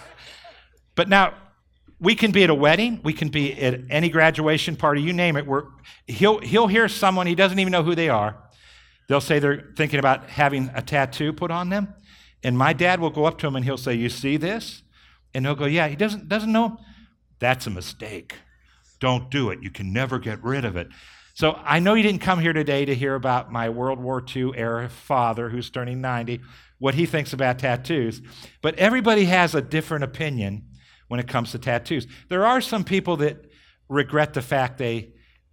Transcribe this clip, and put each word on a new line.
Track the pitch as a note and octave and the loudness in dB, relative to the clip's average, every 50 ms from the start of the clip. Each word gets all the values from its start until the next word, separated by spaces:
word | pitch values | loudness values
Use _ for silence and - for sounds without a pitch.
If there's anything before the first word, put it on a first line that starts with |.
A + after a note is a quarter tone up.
| - - - - - - - | -20 -20 -20 -20 -20 -20 -20
<laughs> | - - - - - - _ _ _ _ _ _ | -20 -20 -20 -20 -20 -20 _ _ _ _ _ _
but | - E3+ F#3+ | -2 2 4
now, | G3 G3 F#3+ E3+ - - - - _ _ _ _ _ _ _ _ _ - | 6 6 6 4 2 -4 -16 -20 _ _ _ _ _ _ _ _ _ -2
we | - F#3+ A#3 | 2 2 2
can | A3+ - A3 | 4 2 4
be | F#3 G3+ F#3+ | 6 6 6
at | F3 | 6
a | D#3 | 6
wedding, | C#3 C#3+ D3 D#3+ F3 A3 B3 A#3 G#3 | 6 6 4 4 4 2 0 -2 -2
we | - D3+ D#3 | -4 -4 -2
can | - D#3+ D3+ | -2 -2 -2
be | B2+ D#3 C#3+ C#3+ C3+ C3+ | -2 -2 -2 -2 -2 -2
at | C#3 B2+ B2 B2 B2+ B2+ | 0 0 0 -2 -4 -4
any | D3 D3 E3 E3+ | -2 0 0 2
graduation | D#3 D#3+ D#3 D#3+ D#3 D3+ D#3 D#3 D#3 D3+ - - D#3+ | 2 4 4 4 4 2 2 0 0 0 0 -4 -4
party, | - - D#3 C#3+ D3 | 0 0 2 2 2
you | D3 E3 F3+ | 0 -2 0
name | F3 F3 F3 D#3 C#3+ | 0 0 0 0 0
it. | D3 C#3+ | -2 -2
We're, | C3+ C#3 D3 - - - - - - - _ | -2 -4 -4 -6 -12 -20 -20 -20 -20 -18 _
he'll, | - A#2+ G#2 F3+ G#3 G#3+ G#3 | -10 -2 2 4 4 4 4
he'll | - A#2 B2 G#3+ A#3 G#3 | 0 2 2 4 4 4
hear | F#3 A3+ A3+ G3+ | 4 4 2 2
someone, | - - - G3 F#3+ F#3 F3+ F3 | 2 2 2 2 2 2 2 0
he | E3+ | 2
doesn't | D#3+ F#3+ F#3+ F#3 G3 | 4 4 4 4 2
even | F#3+ F#3 | 0 2
know | F3+ F3+ | 2 2
who | E3 D#3+ F3 | 2 2 2
they | E3 E3 D#3+ | 2 2 2
are. | B2+ A2 G#2 G#2+ G#2 - - - _ _ - - - - _ _ _ _ _ - | 2 2 0 0 -4 -8 -14 -20 _ _ -20 -20 -20 -20 _ _ _ _ _ 0
They'll | C#3 C#3 | 0 0
say | C3 - D#3+ D3 | 2 2 2 2
they're | C#3+ C#3+ C#3+ C#3+ - - - - | 2 2 0 -2 -4 -8 -4 -4
thinking | D#3+ D3+ - C#3+ | -2 0 0 2
about | C#3 C3+ C3 C3 - - | 4 4 4 2 0 -4
having | - - D3 C#3+ C#3 C#3 C3 C3 B2+ | 0 2 2 2 2 2 -2 -4 -4
a | B2+ | -6
tattoo | - - D3+ D3 C#3 C3 C3 - D#3 D3 | -6 -2 0 0 0 0 -2 -4 -4 -4
put | D#3 - F3+ E3+ | -4 -4 -4 -4
on | E3 E3+ F3+ F3+ | -4 -4 -4 -2
them. | F#3+ G#3 G3+ G3+ - - - - - - - _ _ _ - | -2 -2 -4 -4 -8 -14 -20 -20 -20 -20 -20 _ _ _ -4
And | B2+ B2 B2 | -2 0 2
my | C3 D3 E3 | 2 2 2
dad | B2+ F3 F3+ F#3 F3+ | 2 2 2 2 2
will | E3+ D#3+ | 0 -2
go | D3+ D3+ D3+ | -2 0 0
up | D#3+ D#3 - | 0 0 -2
to | - D3+ | -4 -4
him | C3+ | -4
and | C3 B2+ | -4 -4
he'll | C3 C3+ B2+ | -4 -4 -4
say, | B2+ C#3 B2 | -2 -2 -2
"You | A#2+ A#2 A#2+ | -2 -2 -4
see | - - - C#3 C#3+ | -4 -4 -4 -2 -2
this?" | D3+ D3+ E3+ G#3 A3+ A3 - - - - _ _ _ _ _ _ _ _ _ - | -2 -2 -4 -4 -6 -8 -12 -16 -20 -20 _ _ _ _ _ _ _ _ _ -6
And | C3+ B2+ | -4 -2
he'll | C#3 D3 | -2 -2
go, | C3+ D3 | -2 0
"Yeah." | C#3+ D3 E3+ E3 D3+ | 0 2 2 2 0
He | C#3+ | 0
doesn't, | C#3+ G3+ A3 G#3 G#3 D#3 D#3 | -2 -2 -2 -2 -4 -6 -4
doesn't | F#3+ A3 G#3+ A3 | -4 -2 0 0
know. | A3 A3 A#3 A3+ A3+ - - - - - - _ _ _ _ _ _ _ | 2 2 2 0 -2 -8 -14 -20 -20 -20 -20 _ _ _ _ _ _ _
"That's | - B2 B2+ B2+ - B2 | 0 0 0 0 -2 -6
a | |
mistake. | G#2 F2+ F2 - - - A2+ G#2+ G#2+ F2 - - - - - _ _ _ _ _ _ _ _ _ _ _ | -8 -8 -10 -12 -14 -14 -14 -14 -14 -14 -14 -16 -18 -20 -20 _ _ _ _ _ _ _ _ _ _ _
Don't | - C3 B2+ B2 B2+ B2+ | -2 0 0 0 -2 -4
do | C3 C#3+ C3 G#2+ | -4 -2 -2 -2
it. | F#2 - E2 | -4 -6 -10
You | F#2+ | -12
can | - - G2+ F#2+ F#2+ | -12 -10 -8 -4 -4
never | A#2 C3 B2+ B2+ B2 | -2 -2 -2 -4 -6
get | - A2+ G#2+ F#2+ - | -6 -8 -8 -8 -6
rid | A#2 C3 C#3 B2 | -6 -4 -4 -4
of | A2+ F2+ | -4 -4
it." | F2 E2+ E2 - - - - - - - _ _ | -6 -8 -10 -12 -20 -20 -20 -20 -20 -20 _ _
So | - - D#3 D#3 - - | 0 0 0 0 0 0
I | D3+ C#3+ E3 | 0 2 2
know | F3 G3 G#3+ | 4 4 4
you | A3+ G#3+ | 4 4
didn't | G#3+ G3+ E3+ | 4 2 0
come | - F3 F#3 F3 | 0 0 0 2
here | D#3+ E3+ | 2 2
today | E3 D#3 D#3 D3+ C#3+ C#3 C#3+ | 0 0 0 0 0 0 0
to | C#3 C#3 | 0 -2
hear | A#2+ C3+ C#3 C3+ | -2 -2 -2 -2
about | C3+ B2+ C3 B2 B2+ B2 B2+ | -2 -2 0 0 -2 -2 -4
my | A#2+ A#2+ A#2 A2+ | -4 -4 -4 -4
World | A2+ A#2+ B2 C3 C3+ B2+ | -4 -4 -4 -4 -4 -4
War | B2 B2+ C3 B2+ | -4 -6 -6 -6
Two | B2+ B2+ - C3 B2+ B2+ C3 | -6 -8 -6 -4 -4 -4 -4
era | A#2 A2+ A#2 A#2 A#2 A#2+ A#2+ | -4 -4 -4 -4 -4 -6 -8
father | A#2+ - - - D3 C3 B2 A#2+ A2+ A2 A#2 A#2 | -10 -14 -6 -2 0 2 2 2 0 -2 -4 -6
who's | A2 B2 A#2+ - | -6 -8 -8 -8
turning | - C3 B2 A#2+ B2 B2+ | -8 -8 -8 -6 -6 -6
ninety, | B2+ C3 B2 A#2+ A#2 A#2 A#2+ A#2 B2 - - - - _ _ _ | -4 -4 -4 -4 -4 -6 -8 -8 -10 -14 -20 -20 -20 _ _ _
what | B2+ C3+ C3+ | 0 0 2
he | C#3+ E3+ | 2 0
thinks | D#3+ - D#3 C#3+ - | 0 0 -2 -4 -4
about | - C3 C3+ B2+ B2 B2+ | -4 0 0 0 0 0
tattoos. | B2+ C3+ B2 B2 B2+ - E3+ D3+ A#2+ A2+ A2 - - - - - - - - _ | 0 -2 -2 -2 -2 -2 -2 -2 0 -2 -4 -8 -12 -20 -20 -20 -20 -20 -12 _
But | - D3+ D#3+ | -4 -2 0
everybody | D#3+ F3+ G#3 A#3 B3+ G#3+ A3+ A3 G#3+ G3 | 2 2 2 4 2 4 4 4 4 4
has | F3 F3+ F#3 F3 E3 - | 4 6 4 4 4 2
a | D#3 | 0
different | C3 B2+ - D#3+ D#3 - D#3+ D3+ - | -2 -2 -2 -4 -2 -2 -4 -4 -4
opinion | B2+ B2+ - D#3+ D3+ C#3+ B2 G#2 G2 G2 A2 - - - - _ _ _ _ _ - | -6 -6 -6 -6 -4 -4 -4 -4 -4 -6 -8 -12 -16 -20 -20 _ _ _ _ _ -8
when | A#2+ A#2+ | -6 -6
it | B2 B2 | -4 -2
comes | - B2+ A#2 A2+ | -2 -2 -2 -4
to | - A#2+ | -6 -8
tattoos. | - C3+ A#2+ A#2+ A#2+ - F3 C#3+ - - - - - - | -4 -2 -2 -2 -2 -4 -4 -6 -6 -8 -12 -20 -10 -4
There | F3+ F3+ G3 | -2 2 2
are | A3+ B3 C4 | 4 2 2
some | B3 - - G#3+ F3+ | 0 -2 -2 -4 -2
people | - F#3+ F#3+ F#3+ - F3 D3+ | 0 0 0 0 0 0 0
that | D3 D3 D3+ - - - _ _ _ _ _ _ _ - | 0 -2 -2 -4 -12 -20 _ _ _ _ _ _ _ -2
regret | C3+ C#3+ C#3 C3+ D3 D3 D3+ D3 D3 | 0 0 0 2 2 0 0 0 -2
the | D3+ | -4
fact | C3 - D3+ C3+ B2+ B2 B2+ - | -4 0 0 0 0 0 -2 -4
they | C3+ A#2+ A#2 A#2 A2 - - _ _ _ _ _ _ _ | -4 -4 -4 -4 -8 -10 -16 _ _ _ _ _ _ _